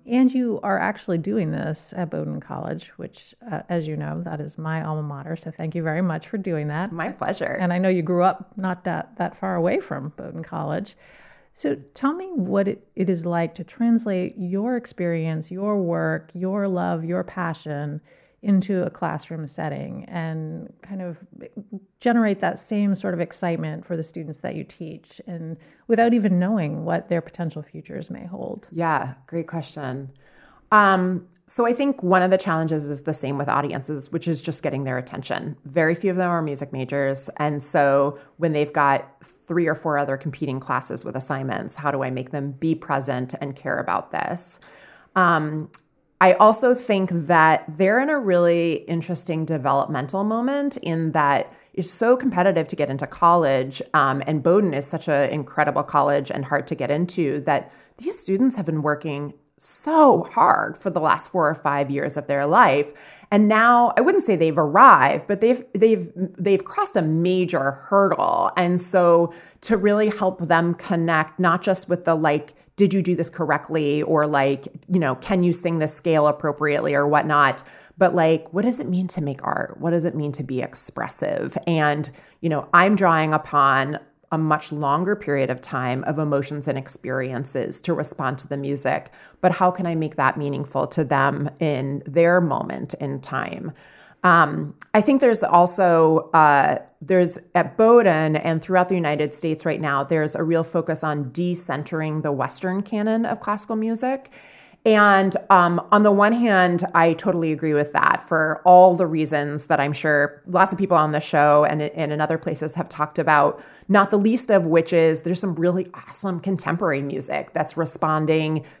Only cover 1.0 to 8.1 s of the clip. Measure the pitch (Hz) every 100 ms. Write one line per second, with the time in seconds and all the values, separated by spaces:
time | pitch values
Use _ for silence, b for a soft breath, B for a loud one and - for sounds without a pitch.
1 | - 170 160 214 165 156 151 156 - 185
2 | 170 160 151 151 - - - 165 - -
3 | - - - - 233 - - 175 156 151
4 | 147 156 170 156 151 - 156 160 156 156
5 | 151 143 143 165 - - 160 170 160 156
6 | 180 156 - 214 190 160 147 147 190 165
7 | 170 - - 202 - - 180 175 185 185
8 | 160